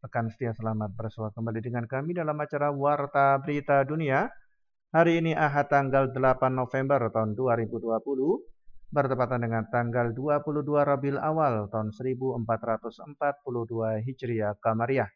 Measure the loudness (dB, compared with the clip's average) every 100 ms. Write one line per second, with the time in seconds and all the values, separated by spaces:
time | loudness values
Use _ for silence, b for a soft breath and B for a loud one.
0 | -4 -4 -4 -4 -6 -4 -4 -2 -4 -6
1 | -10 -6 -8 -6 -6 -6 -4 -6 -4 -6
2 | -4 -4 -4 -4 -4 0 0 2 2 2
3 | 0 4 4 4 0 -4 2 2 4 0
4 | 2 2 0 -6 _ _ _ _ _ 4
5 | 6 4 2 2 2 2 2 2 4 2
6 | 2 2 2 4 2 0 -2 -2 2 2
7 | 2 0 0 0 2 2 0 -4 -2 -2
8 | -2 0 0 0 -4 -20 -18 -18 -4 0
9 | 0 0 0 0 0 -2 0 -2 0 0
10 | 0 -2 0 0 0 -4 0 2 4 2
11 | 0 -2 -2 2 2 2 -2 -4 -4 -4
12 | -6 -2 -2 -4 -2 -2 -2 -4 -4 -12
13 | -18 -4 -4 -2 -6 -6 -4 -2 -2 -2
14 | -4 -8 -6 -2 -2 -2 -2 0 0 0
15 | -2